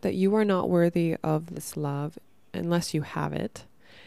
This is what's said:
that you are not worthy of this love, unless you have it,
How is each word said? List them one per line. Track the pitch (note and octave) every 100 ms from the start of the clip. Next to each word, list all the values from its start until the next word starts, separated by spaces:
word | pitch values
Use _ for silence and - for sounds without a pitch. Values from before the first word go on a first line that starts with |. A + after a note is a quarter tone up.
that | G3
you | F#3+ F#3+ G#3+
are |
not | G#3 F#3 F3+
worthy | F3 E3+ E3+ E3+ D#3+
of | D#3 D#3 E3
this | - - -
love, | D3 C#3+ D3 - - - -
unless | - E3+ E3+ E3
you | D#3
have | C#3+ - D3
it, | D3 - - - - - -